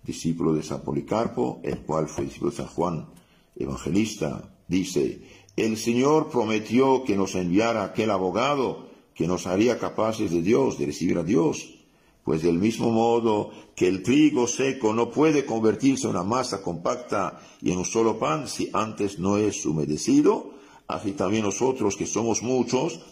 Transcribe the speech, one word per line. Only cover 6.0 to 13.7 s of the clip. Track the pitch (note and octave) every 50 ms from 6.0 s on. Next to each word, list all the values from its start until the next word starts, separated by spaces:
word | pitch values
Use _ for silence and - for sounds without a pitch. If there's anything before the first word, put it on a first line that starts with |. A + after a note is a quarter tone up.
| C3 C#3+ D#3 D#3 D3+ D3+
prometió | - B2 A2 G#2+ A2 G#2+ G#2+ - G#2+ B2+ C3+ C3+ C3 B2+ C3
que | A2 G2+
nos | G2 F#2+ F#2 -
enviara | F#2 F2+ F2 F2 G2+ A2+ A#2 A#2 A2 F#2+
aquel | F2 - - G#2+ A2
abogado | G2+ F#2+ F#2 F#2 F2 G#2 B2+ C#3+ D3 C#3 B2 G2 E2 - - - - - _ _ _
que | - D#2+
nos | E2 F2+ E2+ -
haría | G2 F2+ G2 A2+ B2 - -
capaces | - - - - G#2+ A2+ A2+ A2+ A2 F#2+
de | E2 F2 E2
Dios, | F#2+ A#2 C#3 C3+ A#2 E2+
de | - C#2
recibir | C#2+ - - D#2+ F#2 F#2
a | F2 E2
Dios. | E2 A2 D#3 E3 D3 - - - - - _ _ _ _ _ _ _ _ _ _
Pues | - D#2 D#2+ D#2
del | F2 E2+ E2+
mismo | G2 A#2 A#2 - - A#2
modo | A2+ A2 A2+ A#2 A#2 A#2 A2+ A2+ G#2+ G#2 G#2 - - - - _